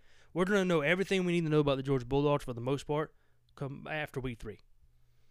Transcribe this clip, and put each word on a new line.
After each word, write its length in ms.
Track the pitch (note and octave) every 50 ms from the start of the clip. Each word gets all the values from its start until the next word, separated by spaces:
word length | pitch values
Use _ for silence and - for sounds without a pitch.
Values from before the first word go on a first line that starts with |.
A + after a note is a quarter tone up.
| - - - - - - -
we're 120 | D#3+ F#3
gonna 180 | F3+ G#3 G3+ F#3
know 180 | F#3 F3 D#3+
everything 440 | C#3 D3 F3 F#3 F#3+ - G3 F#3+ F3+
we 60 | F3 E3+
need 120 | F3 E3
to 40 | D#3
know 100 | D3+ D3+
about 180 | D3 C#3+ C#3 C3+
the 60 | C3+
Georgia 220 | C#3 C#3 C3 A#2+
Bulldogs 380 | - C#3 C#3 C#3+ D3 D3 C#3+ -
for 80 | - B2
the 80 | A#2
most 220 | A#2 C3 C#3+ C3+ -
part 260 | - D3 D3+ D#3 - - _ _ _ _ _ _ _ -
come 320 | - D#3 C3 C#3 - - -
after 300 | D#3 D#3 D3+ - - C#3
week 180 | B2 C3 A#2+ -
three. 200 | - A2 F#2+ - - - - - - - _ - _ _ _ _ _ -